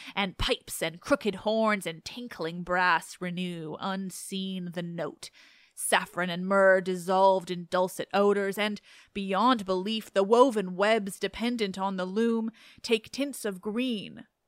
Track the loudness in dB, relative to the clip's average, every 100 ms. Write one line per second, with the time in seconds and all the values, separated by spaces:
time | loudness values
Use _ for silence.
0 | -10 -4 -4 -2 -2 -2 -4 -6 -6 -6
1 | -2 0 0 -4 -2 0 2 0 -4 -10
2 | -12 -14 -14 -8 -6 -6 -2 2 4 2
3 | 0 -10 -8 -6 -6 -6 -10 -8 -6 -6
4 | -8 -10 -10 -8 -6 -6 -8 -8 -8 -6
5 | -8 -8 -18 -20 -20 _ _ -10 0 0
6 | 0 -4 -4 -4 2 6 8 6 2 -4
7 | 0 6 6 6 0 -8 -2 0 0 -4
8 | -2 2 4 4 0 -2 -4 -4 -12 -20
9 | _ -8 -2 2 4 2 0 -2 0 -4
10 | 0 0 6 8 8 6 -2 2 4 4
11 | 0 -4 -6 -2 -4 0 -2 -2 -4 -2
12 | -2 0 2 0 -2 -8 -20 -18 -2 -2
13 | -2 -6 -6 -4 -6 -6 -6 -4 -2 -4
14 | -6 -14 -20 _